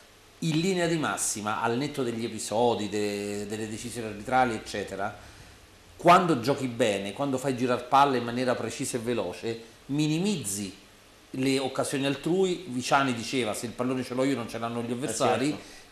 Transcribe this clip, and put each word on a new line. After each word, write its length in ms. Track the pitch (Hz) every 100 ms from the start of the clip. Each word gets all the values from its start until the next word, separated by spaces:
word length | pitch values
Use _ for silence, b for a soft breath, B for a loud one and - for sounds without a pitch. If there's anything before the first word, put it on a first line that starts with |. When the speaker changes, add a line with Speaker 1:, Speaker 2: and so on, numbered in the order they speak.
| B B - -
Speaker 1:
In 180 | 165 151
linea 260 | 185 180 170
di 100 | 165
massima, 640 | 123 95 - 107 104 107
al 140 | 117 117
netto 240 | 143 143
degli 220 | 120 113
episodi, 640 | 113 104 - 107 123 104 104
de-, 580 | 104 104 101 101 101 101
delle 220 | 107 110
decisioni 400 | 110 120 113 110
arbitrali, 460 | 101 104 127 123
eccetera, 640 | 110 - 104 95 95 104 - B B B B - - - -
quando 440 | 170 180 175 139
giochi 260 | 113 139 131
bene, 460 | 113 117 98 101
quando 260 | 101 143 127
fai 180 | 139 120
girar 280 | 123 120 -
palla 300 | 135 143 127
in 80 |
maniera 300 | 117 120 127
precisa 420 | 117 113 - 131 123
e 40 |
veloce, 600 | 113 117 90 90 113 113 B B -
minimizzi 920 | 143 151 156 202 185 104 98 98 - - - - - -
le 240 | 131 135 135
occasioni 480 | 131 135 123 139 139
altrui. 580 | 135 160 185 185 170 -
Viciani 440 | 127 120 143 135
diceva: 380 | 117 107 135 110
"Se 120 | 101 117
il 60 |
pallone 300 | 104 127 131
ce 120 | 120
l'ho 100 | 123
io 100 | 139
non 140 | 127 110
ce 100 | 117
l'hanno 240 | 117 117
gli 100 | 117
avversari", 560 | 120 139 110 127 110 143
Speaker 2:
Eh, 20 |
certo. 140 | 143 B B B